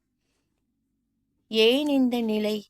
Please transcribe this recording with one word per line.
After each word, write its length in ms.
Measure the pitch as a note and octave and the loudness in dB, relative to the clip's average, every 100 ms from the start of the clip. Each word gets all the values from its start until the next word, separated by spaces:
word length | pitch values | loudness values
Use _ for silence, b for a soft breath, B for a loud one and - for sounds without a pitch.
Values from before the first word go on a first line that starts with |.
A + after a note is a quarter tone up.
| _ _ _ _ _ _ _ _ _ _ _ _ _ _ - | _ _ _ _ _ _ _ _ _ _ _ _ _ _ -6
ஏன் 380 | A3 A3 B3+ D4+ | 2 2 2 0
இந்த 280 | C#4 B3+ A#3+ | 0 0 0
நிலை? 360 | A3+ G#3+ G#3+ G#3+ G3+ | -2 -2 -4 -6 -10